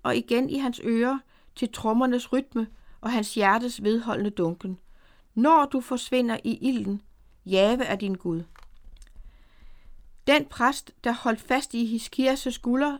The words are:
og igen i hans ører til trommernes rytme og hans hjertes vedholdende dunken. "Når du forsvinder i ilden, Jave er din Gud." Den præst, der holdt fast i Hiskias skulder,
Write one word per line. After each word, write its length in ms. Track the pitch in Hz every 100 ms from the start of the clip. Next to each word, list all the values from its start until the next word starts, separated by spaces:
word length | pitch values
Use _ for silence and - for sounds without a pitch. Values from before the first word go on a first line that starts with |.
og 140 | - 247
igen 320 | 233 233 269
i 80 | 277
hans 240 | 269 240
ører 360 | - 226 240 269 - _ - -
til 160 | 233
trommernes 640 | - 220 220 254 247 240
rytme 340 | 254 269 240 220 - - -
og 100 | 220
hans 220 | 240 208
hjertes 500 | - 196 214 247 240
vedholdende 460 | 208 226 233 214 208
dunken. 500 | 202 170 170 190 180 - - - - _ -
"Når 300 | 269 320 277
du 160 | 277
forsvinder 560 | 240 247 - 254 240 226
i 140 | - 226 254
ilden, 320 | 247 202 202 - - - _ -
Jave 380 | 190 202 247
er 120 | 208 196
din 200 | 202 190
Gud." 280 | 175 165 170 - - - - - - - - - - - - - - - - - -
Den 180 | 190 -
præst, 460 | - 247 269 - -
der 80 | 240
holdt 300 | 240 247 220
fast 320 | - 254 -
i 120 | 233 233
Hiskias 640 | 226 - - 262 269 262
skulder, 460 | 240 247 254 294 277